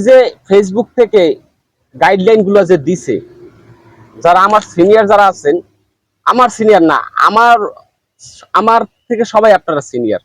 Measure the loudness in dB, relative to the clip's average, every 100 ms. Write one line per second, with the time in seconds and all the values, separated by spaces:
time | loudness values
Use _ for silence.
0 | 2 2 2 -4 -2 0 0 -4 -6 -4
1 | 0 0 0 -4 _ _ _ _ _ -4
2 | -2 0 0 0 2 0 0 -2 -2 -8
3 | -6 -8 -10 -20 -20 _ _ _ _ _
4 | -20 -4 0 2 2 -2 -2 -2 2 2
5 | 2 2 0 -2 -4 -4 -6 _ _ _
6 | _ _ -4 0 -2 0 2 2 2 -2
7 | -4 -4 -2 2 2 2 -2 -12 _ _
8 | _ _ -20 -20 -8 -4 0 0 -2 _
9 | -8 -6 -4 0 2 0 -2 -8 -8 -8
10 | -6 -6